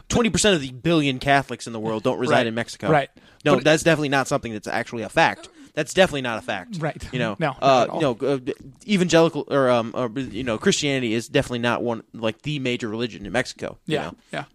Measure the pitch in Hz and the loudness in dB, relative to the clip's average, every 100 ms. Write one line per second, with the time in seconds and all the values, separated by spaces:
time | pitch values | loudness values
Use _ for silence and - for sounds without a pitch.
0 | - - 226 170 214 180 135 127 160 170 | -2 0 2 2 4 2 0 -4 2 2
1 | 143 127 143 139 135 120 - 113 110 110 | 2 0 2 2 2 -8 -8 -6 -4 0
2 | 127 98 127 143 117 113 117 - - 156 | 0 0 2 2 2 -2 -6 -6 0 2
3 | 139 - - _ 147 139 147 160 170 151 | 0 -10 -20 _ 2 4 4 4 4 2
4 | 147 139 127 139 120 107 - 101 117 120 | 2 0 0 -2 -4 -8 -4 -4 -4 -8
5 | 104 - 151 95 - - 285 - 156 - | -2 2 2 2 -10 -20 -12 -6 -2 2
6 | 185 147 127 110 - 101 90 190 151 - | 2 2 -4 -6 -4 -8 -6 -6 -6 -8
7 | - 123 117 101 156 131 135 131 117 - | -8 -4 -4 -2 -4 0 4 4 2 0
8 | 151 113 135 139 123 - 139 - - 202 | -2 0 -2 -2 -4 -8 -10 -12 0 2
9 | 180 165 165 147 - 139 127 123 113 - | 4 6 4 2 -2 2 4 2 0 -4
10 | 123 113 127 107 131 110 196 - 147 135 | -4 -6 -8 -6 -4 0 2 2 0 0
11 | 120 113 - 139 127 120 120 110 117 113 | 0 -2 0 -2 0 -2 0 0 -2 -4
12 | - - 113 - 147 147 127 120 117 110 | -8 -4 -4 -4 -6 -4 -2 -4 -4 -4
13 | 120 95 98 104 127 - 104 - - 151 | -6 -8 -6 -4 -4 -8 -10 -10 -6 -4
14 | 82 - - 147 143 | -6 -12 -12 -12 -8